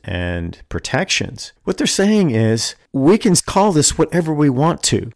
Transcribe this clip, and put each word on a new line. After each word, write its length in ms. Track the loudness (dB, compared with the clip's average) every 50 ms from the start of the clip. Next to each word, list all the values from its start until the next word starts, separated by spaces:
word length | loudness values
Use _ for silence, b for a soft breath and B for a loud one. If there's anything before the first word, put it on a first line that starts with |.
| -10
and 560 | -8 -6 -6 -4 -4 -4 -6 -6 -8 -12 -14 -14 -10
protections, 840 | -10 -10 -8 -4 -4 -4 -4 -2 -4 -4 -4 -6 -10 -14 -18 -18 _ _ -6
what 120 | -6 -4
they're 80 | -2 -2
saying 460 | -2 0 2 2 2 4 4 2 2
is, 440 | 2 2 2 2 2 0 -2 -6 -10 b b b -2
"We 240 | 0 4 4 4
can 180 | 4 4 2 2
call 380 | 2 0 0 0 2 2 2 2
this 240 | 2 2 2 2
whatever 360 | 0 -2 0 0 -2 0 0 0
we 160 | 2 2 2
want 320 | 2 2 0 0 0 -2 -2
to, 280 | -2 -2 -2 -4 -4 -4